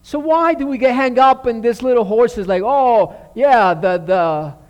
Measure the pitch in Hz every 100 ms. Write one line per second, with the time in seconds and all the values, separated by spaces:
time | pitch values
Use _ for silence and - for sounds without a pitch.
0 | - 302 302 320 330 320 277 262 254 247
1 | 262 247 269 262 247 226 233 226 254 247
2 | 196 220 240 220 185 185 214 277 254 226
3 | 208 - - 220 277 247 190 165 185 180
4 | 160 185 165 156 151 -